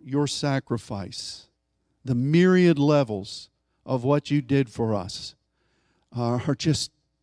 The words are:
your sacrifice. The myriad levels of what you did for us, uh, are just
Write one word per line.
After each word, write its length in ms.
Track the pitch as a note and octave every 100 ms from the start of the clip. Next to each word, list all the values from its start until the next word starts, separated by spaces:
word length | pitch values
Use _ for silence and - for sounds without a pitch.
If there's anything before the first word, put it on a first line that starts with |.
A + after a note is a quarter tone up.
your 240 | B2+ C#3 C#3+
sacrifice. 1200 | - C#3+ C3+ - B2 - G2+ F#2 - - - _ _ _ _ _ _
The 120 | B2+ B2
myriad 640 | C#3 D#3+ F#3 F#3 F3 C#3+
levels 680 | C#3+ D3 A#2 G2+ G2+ - - _ _ _ -
of 160 | B2+
what 260 | B2+ D3 -
you 140 | C#3+
did 260 | A#2+ C#3 C3+
for 280 | - A2+ G#2
us, 400 | F#2 - - - _ _ _ _ _ _ _ A#2+
uh, 240 | A#2+ B2 -
are 80 | C3+
just 340 | D#3+ D3 - _ _ _